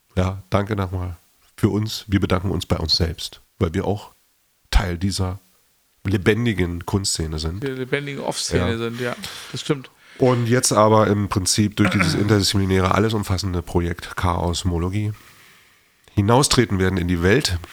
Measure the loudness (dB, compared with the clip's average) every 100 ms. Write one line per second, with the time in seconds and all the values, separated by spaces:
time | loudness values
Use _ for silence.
0 | _ -2 -2 -2 -4 -2 -2 -2 -4 -4
1 | -6 -10 _ _ _ -2 0 0 -2 -6
2 | -2 0 2 0 0 -4 -2 -2 0 0
3 | 0 -4 -10 -14 _ -4 -2 -2 -2 -4
4 | -8 _ _ _ _ _ -2 0 0 -2
5 | -2 -2 -4 -6 _ _ _ _ _ _
6 | -2 0 2 2 2 0 0 -2 -2 -2
7 | -2 -4 -4 -4 -4 -4 -6 -6 -4 -4
8 | -4 -8 -6 -6 -2 0 0 -2 -4 -4
9 | -6 -6 -12 -14 -12 -8 -4 -4 -6 _
10 | -14 0 2 4 2 2 2 4 6 6
11 | 4 2 0 0 0 2 2 2 2 2
12 | 2 2 2 4 2 0 2 2 2 2
13 | 2 0 -2 -2 -2 -4 -2 -2 -2 -4
14 | -10 -4 -2 0 0 -2 -2 -2 -2 -2
15 | -4 -6 -12 -20 -20 -20 _ _ _ _
16 | _ -2 4 4 4 2 2 2 0 0
17 | 0 2 4 4 2 -4 -8